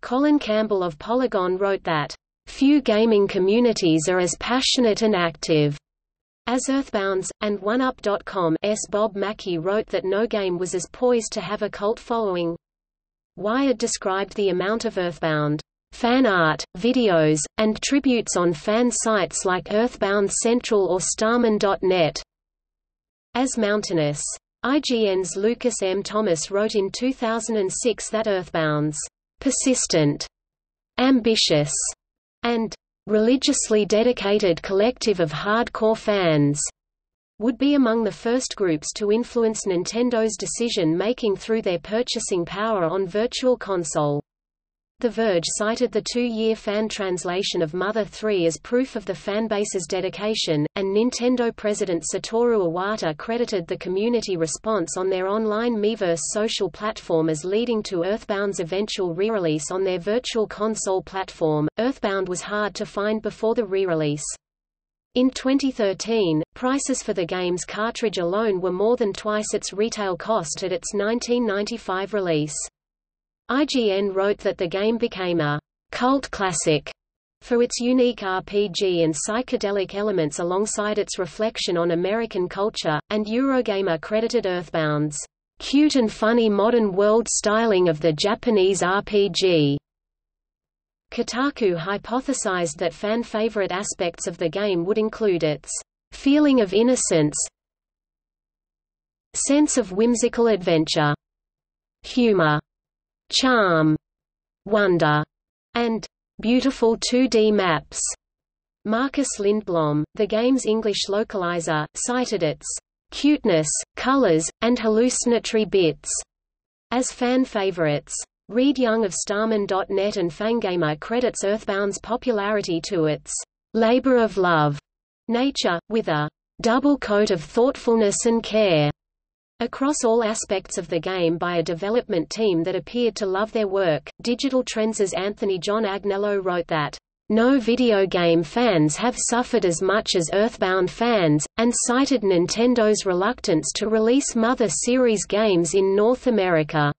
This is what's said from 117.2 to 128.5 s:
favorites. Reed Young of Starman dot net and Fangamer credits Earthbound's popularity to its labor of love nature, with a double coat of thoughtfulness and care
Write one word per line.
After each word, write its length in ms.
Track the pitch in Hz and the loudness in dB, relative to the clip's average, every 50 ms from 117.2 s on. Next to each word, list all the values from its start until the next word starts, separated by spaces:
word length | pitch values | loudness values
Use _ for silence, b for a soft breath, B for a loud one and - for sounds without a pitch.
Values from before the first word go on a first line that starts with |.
| 254 240 254 262 262 | -2 0 2 2 0
favorites. 680 | - - 220 196 196 185 175 165 151 147 143 - - - - - _ _ _ _ _ | 0 -2 -2 -2 -2 -2 0 0 0 0 -2 -4 -8 -12 -12 -12 _ _ _ _ _
Reed 320 | 190 233 254 277 285 269 | 0 2 2 2 2 2
Young 240 | 254 233 220 226 226 | 2 0 2 0 0
of 100 | 196 170 | -2 -2
Starman 500 | - - - 208 202 220 226 220 208 202 | -6 -6 -4 -2 -2 0 0 0 0 0
dot 260 | 190 196 185 196 - | 0 -2 -2 -2 -2
net 260 | 196 190 190 208 208 | -2 0 0 0 0
and 160 | 208 180 170 151 | 0 -2 -2 -4
Fangamer 640 | - 208 220 233 233 214 196 180 180 165 151 151 151 | -4 -2 0 0 0 0 -2 -2 0 0 -2 -2 -4
credits 460 | - - 220 240 262 226 - - - | -6 -4 -2 0 0 -2 -2 -2 -2
Earthbound's 560 | 196 202 220 - - 202 190 202 202 196 - | -2 -2 -2 -2 -4 -2 -2 -2 -2 -4 -6
popularity 800 | - - 220 254 - 254 233 208 196 202 214 208 196 - 175 165 160 - | -6 -6 -6 -4 -2 -2 -2 0 0 0 -2 -2 -2 -2 -4 -4 -4 -4
to 160 | 208 175 160 | -2 0 0
its 280 | 151 147 147 - - - - - _ _ _ _ _ _ | 0 0 -2 -6 -10 -10 -10 -12 _ _ _ _ _ _
labor 420 | 220 226 220 233 254 247 269 254 | 0 2 4 4 2 4 4 4
of 220 | 247 226 214 175 196 | 4 4 2 2 0
love 380 | 185 180 170 156 151 147 143 147 _ _ _ _ _ _ _ _ _ - | 2 4 4 4 4 2 0 -2 _ _ _ _ _ _ _ _ _ -4
nature, 500 | 226 247 254 277 269 - - 220 175 170 _ _ | -2 0 0 0 -2 0 -2 0 0 -2 _ _
with 200 | 214 226 208 - | -2 -2 0 0
a 200 | 165 147 147 151 _ _ _ _ _ _ - | 0 0 -2 -4 _ _ _ _ _ _ 0
double 360 | 233 226 262 254 285 285 269 | 2 2 4 4 4 2 2
coat 320 | - - 208 202 214 220 | 0 0 2 2 4 2
of 100 | 202 170 | 0 -2
thoughtfulness 840 | 151 - - 240 233 262 269 - - - 226 226 220 202 196 - - | -4 -4 0 2 2 2 2 0 0 2 2 4 4 2 2 0 0
and 160 | 233 233 226 220 | 0 0 0 -2
care 480 | - | 0